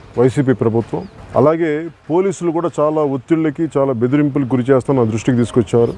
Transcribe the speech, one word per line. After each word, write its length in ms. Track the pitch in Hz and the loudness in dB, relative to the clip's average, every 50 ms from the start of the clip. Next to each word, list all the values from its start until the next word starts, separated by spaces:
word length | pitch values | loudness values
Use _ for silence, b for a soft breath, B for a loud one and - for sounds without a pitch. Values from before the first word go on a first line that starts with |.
| - - - 120 | -20 -6 0 2
వైసీపీ 340 | 120 131 - 147 135 131 127 | 2 2 2 2 0 0 0
ప్రభుత్వం. 540 | - 117 113 107 117 110 - - 165 185 - - - - - - | 2 0 0 0 0 -2 -4 -6 -8 -8 -12 -16 -20 -20 -4 0
అలాగే 540 | - 127 151 165 165 170 156 147 151 165 170 143 _ _ - | 2 2 2 2 2 0 -2 -2 -4 -6 -8 -14 _ _ -2
పోలీసులు 420 | 151 180 190 196 170 - 175 170 | -2 0 0 0 -2 -2 -4 -4
కూడా 180 | 151 170 165 170 - 156 | -2 -2 -4 -4 -2 -2
చాలా 220 | 147 151 156 156 | 0 0 0 0
ఒత్తిళ్ళకి, 680 | 151 139 135 135 - - 165 160 160 156 135 - 170 147 - | 0 -2 -2 -4 -2 0 0 0 0 -2 -2 -4 -6 -2 0
చాలా 140 | 143 139 135 | 0 0 0
బెదిరింపులకు 640 | 131 110 120 127 135 147 147 147 131 147 139 117 131 | 0 0 0 0 2 2 0 0 0 -2 -2 0 -2
గురి 160 | 123 120 127 | 0 2 2
చేస్తా 220 | 135 131 117 - 139 | 2 2 2 2 0
నా 100 | 131 117 | 2 2
దృష్టికి 340 | 107 110 110 - - 127 | 0 0 -2 0 0 0
తీసుకొచ్చారు. 560 | 120 120 - - 127 113 - - 117 117 117 71 | 0 0 0 0 0 0 2 2 2 2 0 -2